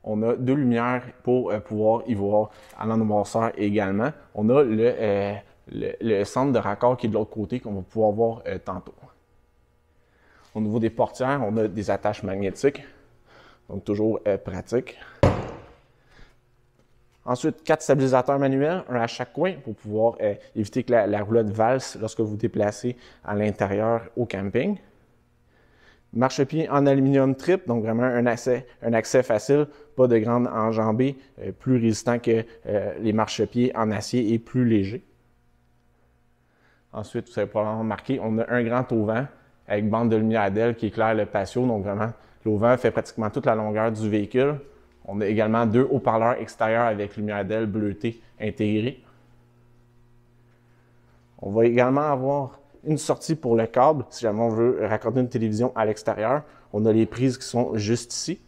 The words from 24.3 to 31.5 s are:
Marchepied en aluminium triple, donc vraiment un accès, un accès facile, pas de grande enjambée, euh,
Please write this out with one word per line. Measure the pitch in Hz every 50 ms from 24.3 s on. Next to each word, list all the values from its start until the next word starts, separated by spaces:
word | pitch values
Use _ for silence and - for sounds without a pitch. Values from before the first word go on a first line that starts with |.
| - 95 98 101 - 117 147 202 208 185 - - _ _ _ _ _ _ _ _ _ _ _ _ _ _ _ _ _ _ _ - _ _ _ _ -
Marchepied | 113 123 131 - - 139 135 151 156 160 -
en | 135 143 143
aluminium | 139 139 139 135 135 139 139 131 135 131
triple, | 131 - 170 185 190 -
donc | - 120 117 107
vraiment | 113 113 117 123
un | 127 120 120 120
accès, | 120 113 117 - 131 123 117 - - - _
un | - 117
accès | 117 113 110 - - 131 123
facile, | - 117 107 - - 139 147 151 147 - - - - -
pas | - 127
de | 123 117
grande | 113 107 117 120 123 120
enjambée, | 120 78 110 110 113 113 110 110 110 110 120 127 139 135 - - - _ -
euh, | - 95